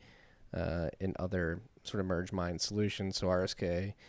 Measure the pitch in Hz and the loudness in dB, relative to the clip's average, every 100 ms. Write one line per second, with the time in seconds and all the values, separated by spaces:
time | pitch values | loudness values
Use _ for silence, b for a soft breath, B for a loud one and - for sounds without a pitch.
0 | - - - - - - 85 85 82 - | -10 -20 -20 -20 -8 -2 -2 0 -2 -2
1 | 95 - 92 95 82 85 - - - 107 | -4 -2 -2 0 0 -2 -8 -16 -6 -2
2 | 92 87 90 95 87 85 - 101 104 - | 0 0 0 0 0 0 -2 2 0 0
3 | 98 92 92 92 95 - 92 87 98 - | -2 0 4 4 2 0 0 2 0 -6